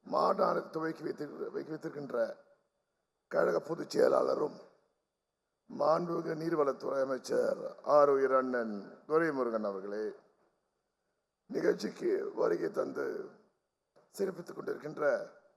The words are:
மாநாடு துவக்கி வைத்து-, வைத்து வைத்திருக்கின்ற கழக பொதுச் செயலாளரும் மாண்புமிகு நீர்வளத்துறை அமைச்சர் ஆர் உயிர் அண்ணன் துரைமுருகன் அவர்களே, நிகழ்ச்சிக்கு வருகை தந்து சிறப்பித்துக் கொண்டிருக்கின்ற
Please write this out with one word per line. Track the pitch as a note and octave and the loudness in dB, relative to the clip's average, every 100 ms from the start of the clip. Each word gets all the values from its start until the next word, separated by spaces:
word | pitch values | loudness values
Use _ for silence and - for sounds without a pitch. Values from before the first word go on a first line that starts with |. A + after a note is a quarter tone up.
மாநாடு | - D#3 F3+ G3 F3+ E3+ - | 0 2 2 4 2 2 -4
துவக்கி | D#3+ D#3+ D#3+ | -4 -4 -4
வைத்து-, | D3+ D3 D3 D#3+ D3 | -8 -6 -8 -8 -8
வைத்து | |
வைத்திருக்கின்ற | - C#3 D3+ E3 C#3+ C#3 A#2+ A2+ - _ _ _ _ _ _ _ _ _ | -8 -8 -8 -8 -10 -6 -2 -2 -4 _ _ _ _ _ _ _ _ _
கழக | - - - | 0 2 0
பொதுச் | - D#3+ D3 C#3+ | -2 -8 -2 4
செயலாளரும் | B2+ C3 C3 C3 D3 - - _ _ _ _ _ _ _ _ _ _ - | 6 6 4 2 -2 -4 -20 _ _ _ _ _ _ _ _ _ _ 0
மாண்புமிகு | D3 E3 F3 E3 E3 D#3 | 2 4 2 -4 -4 -4
நீர்வளத்துறை | E3 E3 C#3 A#2+ C3+ C3+ | -2 2 2 0 -2 0
அமைச்சர் | C3 C3 - A#2+ A#2+ - - - | 0 -2 0 0 2 -2 -6 -8
ஆர் | - D3 C#3+ | 6 8 8
உயிர் | C3+ C3+ | 6 4
அண்ணன் | C3 C3 B2 A2+ G#2 F#2+ - - | 4 2 -2 -2 -6 -10 -18 0
துரைமுருகன் | D#3 E3 C3+ A#2+ A2+ G#2+ | 2 2 0 0 0 -2
அவர்களே, | G2 G2 G#2 G#2+ - _ _ _ _ _ _ _ _ _ _ _ _ _ | -4 -6 -6 -6 -8 _ _ _ _ _ _ _ _ _ _ _ _ _
நிகழ்ச்சிக்கு | - - F#3 G#3 - A#2+ F#2+ - | -2 0 0 -4 -4 -2 -2 -2
வருகை | - G#2+ E2+ E2 | -2 0 0 -2
தந்து | - - C2+ C#2 - - - _ _ _ _ _ _ _ - | -2 -4 -4 -6 -6 -10 -16 _ _ _ _ _ _ _ -6
சிறப்பித்துக் | G3 F3+ E3+ - | -6 -6 -14 -10
கொண்டிருக்கின்ற | - D3 D3 D3+ D3 A#2 - - _ | -8 -8 -8 -2 0 0 -4 -16 _